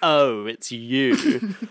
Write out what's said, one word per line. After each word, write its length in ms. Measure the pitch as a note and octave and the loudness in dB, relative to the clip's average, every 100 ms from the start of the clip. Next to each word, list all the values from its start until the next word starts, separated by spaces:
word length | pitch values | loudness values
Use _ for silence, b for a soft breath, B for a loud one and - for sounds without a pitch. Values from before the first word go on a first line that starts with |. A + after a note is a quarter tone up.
"Oh, 420 | E3 D3+ C#3 G#2+ G#2+ | 2 4 2 0 -6
it's 260 | A#2 - | -10 -10
you." 840 | A#2 A#2 C3 C3 - D4 - G#3 F#3 | -12 -2 0 2 2 2 0 -4 -8
<laughs> 40 | A3 | -10